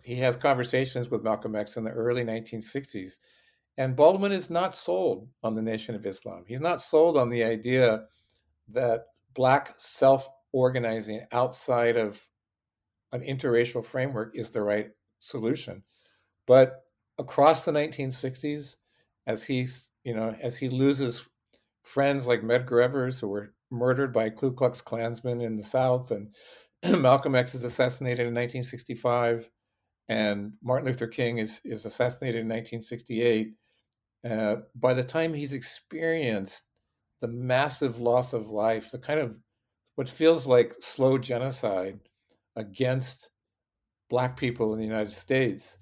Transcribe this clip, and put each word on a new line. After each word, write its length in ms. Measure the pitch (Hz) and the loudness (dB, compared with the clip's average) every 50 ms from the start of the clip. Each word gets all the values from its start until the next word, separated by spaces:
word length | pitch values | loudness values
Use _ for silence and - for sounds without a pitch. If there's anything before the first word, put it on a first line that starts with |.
| - | -12
he 120 | - 120 123 | -10 -4 0
has 200 | 131 127 120 127 | 0 0 0 2
conversations 720 | - 143 139 127 120 - - 131 135 127 - 127 120 123 | 2 2 2 2 0 0 0 0 0 0 -4 -6 -4 -4
with 140 | 117 107 107 | -4 -2 0
Malcolm 320 | 110 107 107 - 113 107 | -2 -2 -2 -4 -6 -4
X 200 | 104 107 - - | -4 -6 -6 -8
in 80 | 120 110 | -8 -8
the 80 | 110 | -6
early 320 | - 117 113 120 120 127 120 | -6 -4 -2 -2 0 -2 -2
nineteen 380 | 113 110 113 113 - 117 110 | -4 -6 -6 -8 -10 -12 -12
sixties. 580 | 104 - - 139 139 - - 101 92 92 - - _ _ _ _ _ _ _ _ _ _ _ - | -12 -10 -10 -10 -10 -8 -12 -12 -12 -12 -16 -20 _ _ _ _ _ _ _ _ _ _ _ -4
And 180 | 131 131 127 | -4 -2 2
Baldwin 360 | 135 147 165 196 190 196 202 | 6 6 6 6 6 2 0
is 200 | 196 185 - - | 0 -2 -4 -2
not 240 | 165 170 185 185 - | -2 -2 -2 -2 -4
sold 520 | - - 180 175 190 185 143 98 - 107 - _ _ - | -6 -4 -4 -2 0 0 0 -2 -2 -6 -14 _ _ -6
on 120 | 113 110 | -4 -4
the 60 | 110 | -2
Nation 340 | 110 113 110 110 - - 113 | -2 -4 -4 -6 -6 -8 -10
of 100 | 101 104 | -8 -8
Islam. 380 | 101 95 - - 110 92 87 90 95 | -8 -10 -8 -12 -14 -14 -14 -12 -10
He's 140 | 120 131 | -8 -4
not 180 | 156 170 170 139 | -2 -2 -2 -2
sold 380 | - - - 156 165 170 160 143 | -2 2 6 6 6 6 6 4
on 140 | 123 120 | 4 2
the 120 | 123 120 113 | 2 0 2
idea 600 | 113 113 110 110 120 127 131 127 117 110 110 110 - _ _ _ _ _ _ _ _ _ _ _ - | 0 0 -2 0 0 4 6 6 6 6 2 -2 -10 _ _ _ _ _ _ _ _ _ _ _ -6
that 380 | 104 123 127 120 113 117 - - _ _ _ _ _ | -4 -2 0 0 0 -2 -4 -10 _ _ _ _ _
Black 400 | 131 131 127 135 143 - - - - | 2 4 6 6 4 2 -2 -12 -16
self-organizing 1400 | - - - - - 135 135 131 135 - - _ _ _ - 131 127 127 127 127 120 113 113 113 104 107 107 113 - - | -14 -14 -2 4 6 6 6 6 4 -4 -16 _ _ _ 0 2 2 2 2 0 -2 -2 -2 -4 -4 -6 -10 -10 -10 -4
outside 680 | 120 123 127 127 127 - - - 127 120 117 117 117 117 | 0 0 0 0 -2 -6 -4 0 0 2 4 4 2 2
of 260 | 110 104 104 - - _ _ _ _ _ _ _ _ _ _ _ _ _ _ _ _ _ | 0 -2 -4 -10 -18 _ _ _ _ _ _ _ _ _ _ _ _ _ _ _ _ _
an 100 | - 123 | -10 -10
interracial 640 | 131 135 135 131 151 135 117 117 120 117 - 123 110 | -6 -6 -6 -4 0 2 4 4 4 2 0 -6 -8
framework 520 | - - 131 127 143 135 107 113 113 - | -6 -4 -4 -4 -2 -4 -6 -8 -8 -8
is 160 | 120 110 - | -10 -10 -6
the 100 | - 113 | -4 -2
right 300 | 101 104 104 107 107 107 - _ _ _ _ _ | 0 0 0 0 -2 -4 -10 _ _ _ _ _
solution. 640 | - - - 123 107 113 147 - - - 90 95 - _ _ _ _ _ _ _ _ _ _ _ _ | -18 -12 -8 -4 -2 -2 -2 -4 -6 -12 -14 -16 -18 _ _ _ _ _ _ _ _ _ _ _ _
But 380 | - 127 135 131 127 - - _ _ _ _ _ _ _ - | 8 8 8 8 8 4 -4 _ _ _ _ _ _ _ -12
across 480 | 127 - - - 139 156 160 - - | -12 -4 2 6 6 6 6 6 2
the 60 | 175 | -2
nineteen 400 | 147 147 147 160 - - 135 131 | 0 0 -2 -2 -4 -6 -6 -6
sixties, 640 | 131 - - 131 131 - - 147 147 147 139 - - _ _ _ _ _ _ _ _ _ _ | -6 -6 -8 -8 -8 -6 -6 -6 -6 -6 -8 -14 -18 _ _ _ _ _ _ _ _ _ _
as 180 | - 110 107 - | -6 -6 -6 -4
he's, 460 | - 135 127 127 127 - - - _ _ _ _ | -4 -2 -2 -2 -4 -8 -12 -18 _ _ _ _
you 100 | 123 117 | -6 -4
know, 220 | 110 110 110 110 - | -4 -4 -4 -6 -6
as 160 | - 120 123 - | -8 -8 -6 -6
he 100 | 139 127 | -6 -4
loses 600 | 127 127 135 139 143 131 139 120 113 - - - _ _ _ _ _ _ _ _ _ _ _ | 0 2 4 4 4 2 0 -4 -4 -6 -12 -16 _ _ _ _ _ _ _ _ _ _ _
friends 420 | - - 135 139 139 143 139 127 | -6 -2 0 2 2 2 0 0
like 160 | 123 120 104 | 0 0 0
Medgar 420 | 107 113 120 127 127 127 127 120 123 | 2 2 2 2 2 2 4 4 4
Evers, 360 | 127 139 139 127 127 127 - | 4 2 0 -2 -2 -4 -6
who 80 | 117 101 | -6 -6
were 260 | 101 104 101 - _ _ _ _ | -6 -6 -8 -10 _ _ _ _
murdered 440 | 127 117 123 127 127 131 139 127 120 | -6 0 2 2 2 2 0 0 0
by 160 | 117 110 110 | 0 0 0
Ku 220 | 110 - 139 131 | -2 -2 -2 -2
Klux 300 | 127 - 135 123 123 - | 0 2 0 0 0 -2
Klansmen 600 | - - 117 113 117 117 117 - - 127 120 120 | -8 -8 -6 -4 -4 -4 -6 -6 -6 -4 -4 -4
in 160 | 120 113 110 107 | -4 -4 -6 -6
the 60 | 104 | -6
South, 480 | - - 127 127 131 127 127 127 - | -2 0 2 2 2 2 0 0 -4
and 220 | 113 101 101 107 - _ - - - - - _ _ _ - | -6 -6 -6 -12 -18 _ -20 -20 -20 -20 -20 _ _ _ 0
<clears throat> 180 | 180 202 175 | 2 2 4
Malcolm 320 | 135 127 131 135 - 147 131 | 6 6 6 6 4 2 2
X 220 | 123 123 127 - | 2 2 0 -4
is 80 | 127 120 | -8 -8
assassinated 640 | 120 - - 127 127 127 - 131 123 123 123 120 120 | -8 0 0 0 0 0 -4 -4 -4 -2 -2 -2 -2
in 60 | 117 | -2
nineteen 280 | 120 123 120 - 127 120 | -4 -4 -4 -6 -8 -8
sixty-five, 840 | 127 - 120 - - 123 - - 123 120 123 120 117 117 113 113 - _ _ _ _ _ _ _ _ _ _ _ - | -8 -10 -12 -12 -12 -12 -4 -2 0 2 2 2 2 0 -2 -4 -12 _ _ _ _ _ _ _ _ _ _ _ -4
and 440 | 113 110 107 104 104 101 101 107 - - | -2 0 0 0 0 -2 -6 -10 -12 -10
Martin 260 | - 123 127 139 - 131 | -4 -2 -2 0 0 -2
Luther 200 | 127 127 117 113 | -4 -4 -6 -6
King 320 | - - 127 117 120 117 | -4 -2 -2 -2 0 -2
is, 200 | 110 107 - - - | -4 -6 -8 -12 -12
is 200 | - 117 107 - | -12 -12 -10 -10
assassinated 560 | 110 - - 123 123 127 - 139 127 113 117 | -12 -2 0 0 0 0 -4 -6 -4 -4 -4
in 60 | 113 113 | -4 -4
nineteen 360 | 110 113 113 - 117 117 110 | -4 -6 -6 -8 -12 -12 -10
sixty-eight. 720 | - 120 117 - - 120 110 120 120 110 110 107 110 - _ _ _ _ _ _ _ _ _ _ _ _ _ - 120 | -12 -14 -14 -10 -8 -4 0 2 4 4 2 0 -2 -8 _ _ _ _ _ _ _ _ _ _ _ _ _ -8 -6
Uh, 320 | 113 110 110 104 107 - - - _ | -4 -2 0 0 -2 -2 -4 -12 _
by 200 | 120 - 127 127 | 0 2 2 2
the 100 | 127 127 | 2 0
time 300 | 127 - 160 165 165 160 | -2 -2 -2 -2 0 -2
he's 180 | 147 147 139 | -4 -6 -6
experienced 1120 | 139 131 - - - - - _ - 156 165 165 165 165 143 120 107 101 95 95 - - - _ _ _ _ _ _ _ _ _ _ _ | -8 -8 -8 -10 -12 -12 -16 _ -10 -4 -2 -2 0 0 0 0 -2 -2 -4 -6 -10 -16 -18 _ _ _ _ _ _ _ _ _ _ _
the 80 | 131 117 | -8 -8
massive 720 | 117 123 123 127 127 131 143 147 131 - 147 127 113 117 | -6 -6 -2 0 2 2 2 0 -2 -2 -4 -4 -4 0
loss 320 | 120 120 120 127 127 127 | 2 2 4 4 2 0
of 160 | - 117 104 107 | -4 -6 -6 -4
life, 420 | 107 104 107 113 113 110 107 - | -4 0 0 2 0 0 -4 -10
the 80 | - 131 | -14 -12
kind 220 | - - 147 156 | -6 -4 -2 -2
of 180 | 143 113 107 - _ _ _ _ _ _ _ _ _ _ _ | -2 -4 -6 -12 _ _ _ _ _ _ _ _ _ _ _
what 120 | - 135 131 | -8 -8 -8
feels 400 | - - 156 165 165 156 131 135 | -2 4 6 6 6 6 4 6
like 260 | 127 120 120 120 - - | 6 6 6 4 0 -8
slow 380 | - - - - 131 131 135 131 | -12 -10 -2 2 4 4 4 4
genocide 840 | 127 - 123 117 127 135 131 - - 110 98 92 92 98 98 101 - _ _ _ _ _ _ _ _ _ _ | 2 -2 -4 -2 -2 -4 -4 -4 -4 -2 -2 -2 -2 -4 -8 -12 -18 _ _ _ _ _ _ _ _ _ _
against 760 | 113 107 101 95 - 131 127 131 131 127 - - - - - _ _ _ _ _ _ _ _ _ _ _ _ _ _ _ _ | -12 -12 -10 -6 -2 -2 0 0 -2 -4 -6 -12 -16 -20 -20 _ _ _ _ _ _ _ _ _ _ _ _ _ _ _ _
Black 280 | 120 123 127 127 127 - | 0 0 0 0 -2 -2
people 340 | 135 123 120 - 117 107 | -4 -4 -2 0 -2 -2
in 80 | 110 110 | -2 -2
the 60 | 110 | -4
United 260 | 107 110 110 107 101 | -4 -2 -2 -4 -4
States, 640 | 104 - - - 131 135 131 113 95 98 - - - _ | -6 -14 -4 0 2 2 2 2 0 -4 -10 -18 -20 _